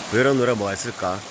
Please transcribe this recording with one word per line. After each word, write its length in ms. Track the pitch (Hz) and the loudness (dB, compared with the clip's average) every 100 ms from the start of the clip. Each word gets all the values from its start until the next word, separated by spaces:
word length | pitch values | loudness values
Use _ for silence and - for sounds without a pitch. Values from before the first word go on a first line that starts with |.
| - | -2
외로운 240 | 107 135 135 | 2 4 4
노래 160 | 123 | 2
뭐가 200 | 113 101 | 2 -2
있을까? 460 | 98 120 - 92 95 - | -4 -6 -4 -4 -4 -8